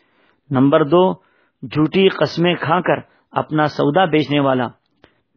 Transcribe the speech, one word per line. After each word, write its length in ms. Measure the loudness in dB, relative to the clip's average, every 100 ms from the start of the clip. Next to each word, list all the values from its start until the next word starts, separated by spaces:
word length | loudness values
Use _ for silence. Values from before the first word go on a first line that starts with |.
| _ _ _ _ _
نمبر 340 | 0 2 2
دو، 280 | 2 2 2 -2 _ _ _ _
جھوٹی 460 | -8 -4 -2 2 0
قسمیں 460 | 2 -2 0 -2 -2
کھا 200 | -2 -2
کر 320 | 0 -2 -4 _ _
اپنا 340 | -6 -4 -2 -2
سودا 380 | 0 0 0
بیچنے 360 | 0 0 0 0
والا، 240 | 0 0 -4 -8 _ _ _ _ _